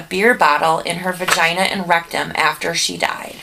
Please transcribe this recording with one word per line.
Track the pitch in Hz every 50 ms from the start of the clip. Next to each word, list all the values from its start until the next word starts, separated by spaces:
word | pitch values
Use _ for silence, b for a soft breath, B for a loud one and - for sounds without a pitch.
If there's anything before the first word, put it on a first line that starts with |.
| - -
beer | 185 185 208 240 247
bottle | - 175 147 147 147 165 160 160 -
in | - - 170 175
her | 180 185 180
vagina | 170 185 - - 185 165 165 170 185
and | 190 - - 196 180
rectum | 170 170 170 170 - - 143 147 - -
after | - 156 151 147 - - 170 165
she | 165 - - -
died. | 170 - - - - - - - -